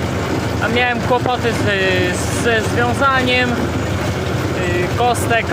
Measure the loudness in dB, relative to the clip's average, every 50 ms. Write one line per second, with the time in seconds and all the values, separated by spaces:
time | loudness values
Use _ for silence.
0 | -2 -2 -4 -4 -2 -2 -2 -2 -2 -2 -2 -2 0 0 2 2 2 2 0 0
1 | 0 0 2 2 2 0 0 0 0 -2 0 0 0 0 2 2 2 2 2 2
2 | 2 0 0 -2 -2 -2 -2 0 0 2 2 2 0 0 0 0 0 0 0 2
3 | 2 2 2 2 2 2 2 2 2 0 0 0 -2 -2 -2 -2 -2 -2 -2 -2
4 | -2 -2 -2 -2 -2 -2 -2 -2 -2 -2 -2 -2 -2 0 0 0 0 0 0 0
5 | 2 2 2 0 0 0 0 0 0 0